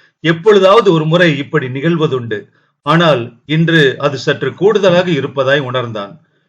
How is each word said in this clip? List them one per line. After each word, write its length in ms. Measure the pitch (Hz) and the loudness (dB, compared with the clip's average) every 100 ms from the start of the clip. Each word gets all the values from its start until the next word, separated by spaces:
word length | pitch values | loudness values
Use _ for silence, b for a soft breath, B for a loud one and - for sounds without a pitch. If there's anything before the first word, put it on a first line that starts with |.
| b b | b b
எப்பொழுதாவது 640 | 156 165 190 208 190 208 196 | -4 0 2 4 6 4 4
ஒரு 120 | 165 156 | 2 2
முறை 320 | 170 175 139 | 2 2 0
இப்படி 300 | 139 160 131 | -4 -4 -4
நிகழ்வதுண்டு. 760 | 131 151 170 156 127 117 107 98 _ _ _ 143 | -6 -4 -2 -2 -4 -6 -10 -12 _ _ _ -2
ஆனால் 380 | 160 170 135 120 - - | 0 2 0 -4 -14 -6
இன்று 380 | 156 165 165 139 120 | -2 0 2 2 0
அது 200 | 139 135 | -4 -4
சற்று 340 | 160 131 135 | -4 -4 -4
கூடுதலாக 540 | - 185 208 190 175 185 | -2 0 2 2 2 0
இருப்பதாய் 500 | 151 131 - 131 143 | -2 -4 -4 0 0
உணர்ந்தான். 540 | 131 123 117 107 101 90 _ _ | -2 -6 -6 -8 -10 -14 _ _